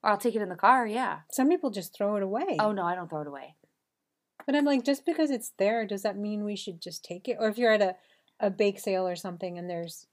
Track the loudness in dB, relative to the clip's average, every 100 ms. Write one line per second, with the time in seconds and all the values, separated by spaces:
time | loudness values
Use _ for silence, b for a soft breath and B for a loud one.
0 | 2 2 0 0 -4 2 6 6 4 -2
1 | -4 -6 -8 2 4 4 0 -6 -10 -2
2 | 0 0 -2 -2 -2 0 0 0 -2 -4
3 | -6 -8 -8 -12 -18 _ _ _ _ _
4 | _ _ _ _ 0 2 4 2 2 0
5 | 0 2 2 0 -6 0 2 2 -2 -4
6 | -4 -4 -4 -4 -4 -6 -8 -12 -12 -14
7 | -12 -10 -6 -2 -2 2 4 6 4 0
8 | b b b _ -2 2 2 2 -2 0
9 | -2 -4 -8 -8 -8 -8 -6 -6 -8 -12
10 | -20